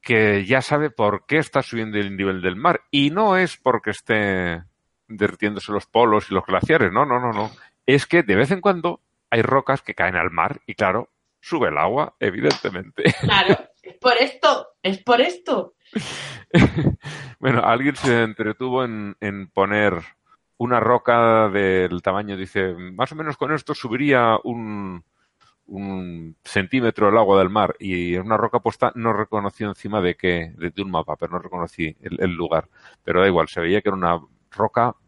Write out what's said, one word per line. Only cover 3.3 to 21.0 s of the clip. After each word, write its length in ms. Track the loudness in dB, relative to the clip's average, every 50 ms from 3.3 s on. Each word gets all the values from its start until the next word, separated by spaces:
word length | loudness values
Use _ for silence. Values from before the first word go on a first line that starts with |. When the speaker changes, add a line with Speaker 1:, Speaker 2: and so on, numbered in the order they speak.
| 2
Speaker 1:
es 200 | 2 0 0 -4
porque 340 | -2 _ 0 0 0 -2 -6
esté 720 | -8 -8 _ -2 0 0 2 0 0 -2 -2 -4 -4 -6 -10 _ _ _ _ _ _ _ _ _
derritiéndose 640 | -4 -2 -2 -2 -2 -2 -4 -4 -4 -4 -8 -6
los 140 | -6 -6 -6
polos 400 | _ _ 4 4 4 4 2 0 0
y 40 | -2
los 100 | -2 -2
glaciares, 440 | 0 -2 0 2 2 2 2 2 2
no, 120 | 2 0 2
no, 140 | 2 0 -2
no, 120 | -2 -2
no. 180 | -4 -4 -6 -6 -8 -16 -20 _ _ _ _
Es 200 | 2 2 2 2
que 160 | 2 2 2
de 140 | 4 4 2
vez 140 | 2 2 2
en 100 | 0 0
cuando 400 | 2 0 0 2 -2 -4 -4 -4 _ _ _ _ _ _
hay 120 | 0 0
rocas 400 | 2 2 2 2 2 0 -2 -2
que 120 | _ -12 -4
caen 220 | -2 -2 0 2
al 140 | 0 -2 0
mar 300 | 0 0 0 0 -2 -8 _
y, 80 | -16 -4
claro, 360 | 0 0 2 2 0 -4 _ _ _ _ _ _ _
sube 280 | _ -6 -2 0 0 0
el 100 | 0 0
agua, 360 | 0 0 0 -2 -4 -4 _ _
evidentemente. 840 | -4 -4 -4 0 0 0 0 0 -4 -8 -8 -8 -12 -12 _ -2 0 0 0 0
Speaker 2:
Claro, 380 | 0 0 2 2 4 4 2 2 0 _ _ _
es 120 | _ -20 -20 _
por 140 | 0 2 4 4
esto, 500 | 2 0 -2 0 2 2 2 2 -4 -12 _ _
es 160 | -4 -4 -4 -4
por 220 | _ 2 4 4
esto. 540 | 4 2 0 -8 _ -4 -4 -4 -4 -8 _ _ _ _
Speaker 1:
<laughs> 1000 | -10 -8 -8 -8 -12 -12 -12 -14 -14 -16 -14 _ 2 4 4 4 0 0 -2 -2 -2 -4 -10 -14 -14 -14 -16 -18 -16 _
Bueno, 220 | 0 2 2 4
alguien 320 | 4 2 2 2 2 -2 -2
se 280 | 0 2 2 4 4
entretuvo 600 | 2 0 -2 -4 -4 -4 -4 _ -6 -4 -2 -2 -2
en, 320 | -2 -4 -8 -10 -10 -10 _
en 280 | -8 -6 -6 -8 -12 -6
poner 440 | _ 0 0 2 2 2 2 2 0 -2 -8 -12 _ _ _ _ _ _ _ _ _
una 240 | _ -2 0 2 2
roca 680 | 4 4 2 2